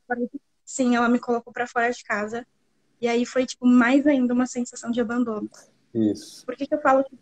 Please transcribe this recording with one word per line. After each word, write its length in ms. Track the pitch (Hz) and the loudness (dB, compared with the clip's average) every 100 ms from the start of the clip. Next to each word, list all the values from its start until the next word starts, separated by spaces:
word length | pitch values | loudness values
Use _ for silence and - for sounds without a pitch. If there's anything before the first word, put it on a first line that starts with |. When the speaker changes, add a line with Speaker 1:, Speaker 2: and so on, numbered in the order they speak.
| - | -8
Speaker 1:
fora 140 | 247 | -6
de, 200 | 247 277 _ _ | -6 -8 _ _
sim, 300 | - - 247 | -12 -2 2
ela 140 | 240 240 | 2 4
me 100 | 240 | 2
colocou 340 | 247 233 - | 0 -4 -4
pra 140 | 240 240 | -8 -4
fora 240 | 247 233 | 0 -2
de 140 | 240 | -2
casa. 420 | - 214 214 233 247 _ _ _ _ - | -4 -4 -4 -8 -10 _ _ _ _ -6
E 80 | 233 | -2
aí 160 | 233 | 0
foi, 220 | 247 262 262 | 0 -2 -2
tipo, 200 | - 247 | 0 4
mais 400 | 247 233 277 285 | 6 6 4 4
ainda 280 | 269 247 | 2 2
uma 120 | 247 254 | 0 -2
sensação 440 | 254 240 - 233 | -4 -8 -10 -6
de 100 | 240 | -4
abandono. 480 | 220 240 233 214 214 - - _ _ | -2 -2 -4 -4 -8 -14 -20 _ _
Speaker 2:
Isso. 520 | 113 110 98 - - | -2 0 -2 -10 -18
Speaker 1:
Por 100 | - | -14
que 120 | - 277 | -10 -4
que 80 | |
eu 60 | 294 | -2
falo 220 | 294 269 | 2 2
que 120 | 269 | 0
o 40 | 254 | -8